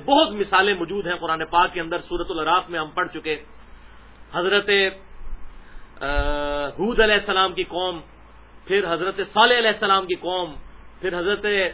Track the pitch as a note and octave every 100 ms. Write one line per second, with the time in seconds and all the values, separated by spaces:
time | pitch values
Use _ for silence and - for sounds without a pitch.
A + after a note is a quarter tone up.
0 | C#3+ C#4+ D#4 G#3 G3 F#3+ G3+ F#3+ E3 G3+
1 | E3+ F3 E3 D#3+ E3 E3+ F3+ F3+ E3 E3+
2 | - F3 F3 E3 D#3 F3+ F3+ E3+ D#3 D#3+
3 | F3+ D#3+ D#3+ D3+ - - - - - -
4 | - - - D#3+ F3+ G3+ G3+ G3+ F#3+ -
5 | - - - - - - - - - -
6 | C#3 C#3+ D3 D3 D3 C#3+ C#3+ C#3 G3+ A#3+
7 | A3 G#3 G3+ F#3+ F#3+ F3+ F3+ E3 F#3 F3
8 | D3 - - - - - - G3 F#3 E3
9 | F3+ F#3+ F#3 G#3 A#3+ B3 A3+ G#3 G#3 G3
10 | F#3 F3 E3 F#3 F3 C#3+ - - - -
11 | F3+ F3 F3 G3+ G#3 G3+ F3+